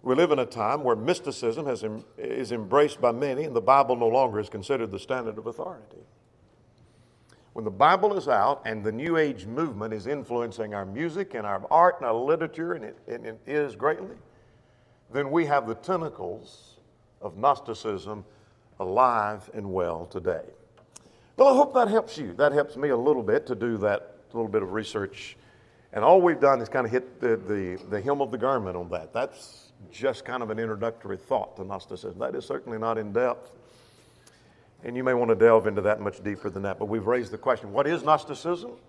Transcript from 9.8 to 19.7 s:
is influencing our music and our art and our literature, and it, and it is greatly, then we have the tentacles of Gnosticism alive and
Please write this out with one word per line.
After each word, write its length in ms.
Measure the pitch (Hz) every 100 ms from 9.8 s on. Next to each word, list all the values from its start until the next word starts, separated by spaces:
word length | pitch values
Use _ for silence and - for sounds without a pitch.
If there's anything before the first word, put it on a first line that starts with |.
| 110
is 140 | 107 104
influencing 680 | 143 123 120 120 117 107
our 120 | 104 95
music 500 | 107 165 160 190 117
and 100 | 104
our 160 | 95 101
art 280 | 156 180 175
and 60 | 123
our 80 |
literature, 600 | 113 131 160 160 160 170
and 120 | 170 110
it, 120 | - -
and 180 | 117 110
it 140 | 110 -
is 300 | 147 147 101
greatly, 400 | 143 160 190 - - _ _ _ _ _ _ _ _
then 200 | 120 139
we 140 | 165 156
have 220 | 143 110
the 80 | 113
tentacles 1040 | - 185 160 - 90 - - - _ _ _ _ _ _
of 160 | 101 98
Gnosticism 880 | 127 135 - 110 110 98 90 107 - _ _ _ _ _
alive 680 | 92 101 127 117 104 107 90
and 180 | 110 98